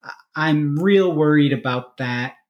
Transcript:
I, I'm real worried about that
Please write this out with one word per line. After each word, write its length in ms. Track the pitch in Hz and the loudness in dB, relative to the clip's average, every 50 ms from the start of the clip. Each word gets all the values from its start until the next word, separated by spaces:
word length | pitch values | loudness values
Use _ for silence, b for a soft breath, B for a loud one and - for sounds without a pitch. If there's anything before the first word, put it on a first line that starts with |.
I, 100 | _ - - _ _ _ _ | _ -20 -20 _ _ _ _
I'm 420 | 160 156 156 151 151 147 143 143 | -4 -2 0 0 0 0 -2 -2
real 360 | 151 175 196 202 196 190 180 | -2 0 2 2 4 2 2
worried 400 | 160 151 151 151 151 151 143 143 | 0 0 2 4 4 4 4 2
about 460 | 143 120 - 127 123 127 123 - _ - | 0 -2 -4 -4 -4 -4 -6 -10 _ -10
that 380 | 135 123 123 123 123 135 - _ _ | -8 -6 -6 -6 -6 -8 -10 _ _